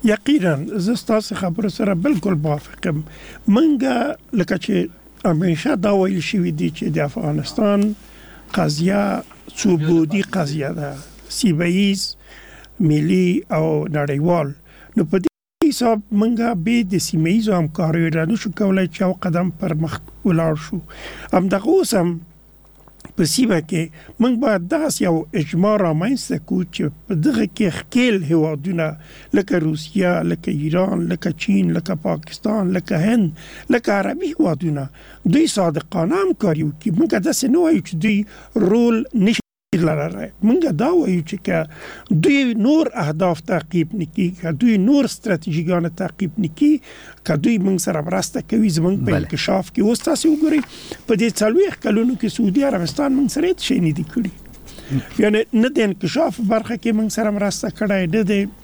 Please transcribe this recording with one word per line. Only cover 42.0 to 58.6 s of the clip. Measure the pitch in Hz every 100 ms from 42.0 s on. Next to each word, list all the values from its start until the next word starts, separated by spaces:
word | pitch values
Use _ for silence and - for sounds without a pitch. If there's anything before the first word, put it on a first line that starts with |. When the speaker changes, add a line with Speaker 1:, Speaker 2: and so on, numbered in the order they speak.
| - 156
Speaker 1:
دوی | 311 277 254
نور | 226 220 311 294 -
اهداف | 151 156 180 160
تعقیب | - 180 - 180 160 214
نکړي، | 160 - 180 185
که | 165
دوی | 151 240 214
نور | 196 285 262
ستراتیژیګانې | - 220 165 190 160 165 175 170 165
تعقیب | 185 - 180 - 170
نکړي، | - 294 302 - - - - -
که | 156
دوی | 233 226
موږ | 190 185 196
سره | 165
مرسته | 151 190 - - -
کوي | 220 214
زموږ | 165 170 196
په | 131
Speaker 2:
بله. | 151
Speaker 1:
انکشاف | 151 151 - 190 -
کې. | -
اوس | 214 233 -
تاسې | 302 320
وګورئ، | 302 320 302 - - - - -
په | 214
دې | 233 -
څلوېښت | 214 247 392 -
کلونو | 214 214 247 254
کې | 220
سعودي | - 208 196
عربستان | 277 196 170 - 285 269
موږ | 269 294
سره | 339
هیڅ | 359
شی | - 262
نه | 165
دي | 156 - -
کړي. | 190 - - - - - - 135 - -
یعنی | 208 214 -
نه | 220 247
د | 285
انکشاف | 214 - 170 262 320 208
په | 202
برخه | 220 220 233
کې | 233 214
موږ | 220 -
سره | 214 202
مرسته | 202 - 220
کړې، | - 214 196 175 208
نه | 196
د | 202 202 -